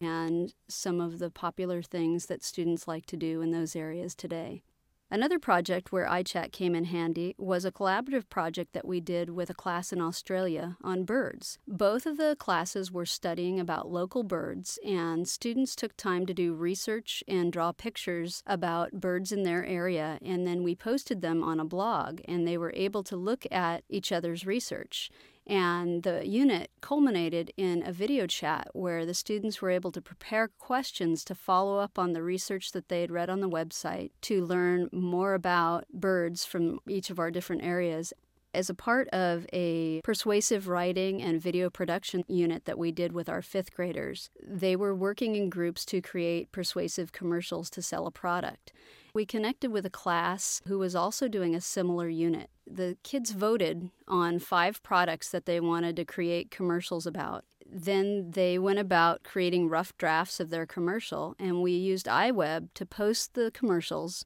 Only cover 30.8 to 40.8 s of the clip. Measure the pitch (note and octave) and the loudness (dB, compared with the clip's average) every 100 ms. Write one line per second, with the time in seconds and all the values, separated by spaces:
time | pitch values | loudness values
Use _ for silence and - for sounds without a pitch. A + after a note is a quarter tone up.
30.8 | C4 - E3+ D#3+ - F#3 - F#3 G3 G3+ | -2 -2 0 0 -2 -8 2 4 4 2
31.8 | G3+ - F3+ E3 E3 F3+ - F#3+ - F#3 | 0 0 0 0 -2 -2 -2 -4 -4 -8
32.8 | E3+ F3 F3 E3+ F3 F#3+ F#3+ E3 D#3+ - | -2 -2 0 0 0 0 0 0 -2 -4
33.8 | D#3+ E3+ - - - G3+ E3+ F3+ F3+ F3+ | -6 -4 -6 -8 0 2 2 4 4 4
34.8 | F3 F3+ F3+ F3+ G3 F#3+ F3+ F3 E3 E3+ | 2 0 0 2 2 2 4 4 4 2
35.8 | - F#3 F#3+ F#3 E3+ F3 - F#3 E3+ - | -2 -2 2 2 2 -2 -4 0 0 0
36.8 | - F#3+ F#3 F3 E3 F3 F3 F3 E3+ F3 | -4 -4 -4 -2 -2 -2 -4 -4 0 0
37.8 | F3 D#3+ E3+ - _ _ _ - F#3 F#3 | 0 -2 -6 -10 _ _ _ -4 -2 -2
38.8 | - B3 C4 F#3 F3+ E3+ F3 F3+ F3 E3 | 2 2 2 2 2 0 -2 0 0 2
39.8 | D#3+ D#3+ E3 G#3+ A3 G#3 G#3+ G#3+ F#3+ F3 | 0 -2 0 0 4 4 4 0 0 0